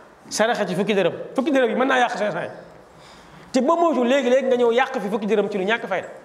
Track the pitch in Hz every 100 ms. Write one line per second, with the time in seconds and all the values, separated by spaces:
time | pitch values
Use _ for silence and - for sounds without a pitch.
0 | - - - - 226 202 190 175 208 196
1 | 170 - - - 262 269 233 208 269 254
2 | 233 185 208 165 127 - - - - -
3 | - - - - - 262 262 339 339 247
4 | 240 277 247 262 262 247 240 233 226 254
5 | 190 208 202 208 233 208 190 226 220 180
6 | - -